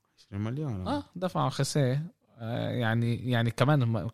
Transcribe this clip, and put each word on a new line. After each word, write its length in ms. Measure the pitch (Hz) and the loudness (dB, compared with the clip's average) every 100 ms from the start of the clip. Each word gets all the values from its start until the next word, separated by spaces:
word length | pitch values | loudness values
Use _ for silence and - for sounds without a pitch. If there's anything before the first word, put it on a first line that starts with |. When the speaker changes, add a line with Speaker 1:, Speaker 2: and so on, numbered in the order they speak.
| _ _ | _ _
Speaker 1:
عشرين 220 | _ 101 | _ -6
مليون، 480 | 107 131 151 101 92 | -4 -4 -4 -4 -4
آه. 100 | 285 | -4
Speaker 2:
آه، 40 | - 180 | -6 -6
دفعوا 340 | 180 175 139 | -4 0 0
خسيه. 560 | - 139 151 131 135 165 - _ - | 0 -2 2 2 0 -4 -12 _ -14
آه، 320 | 113 117 110 | -8 -4 -2
يعني، 600 | 117 113 117 117 117 127 | 0 0 2 0 0 0
يعني 200 | 120 117 | 2 2
كمان 320 | - 127 151 | 4 4 6
هم، 280 | 117 113 117 | 4 0 -4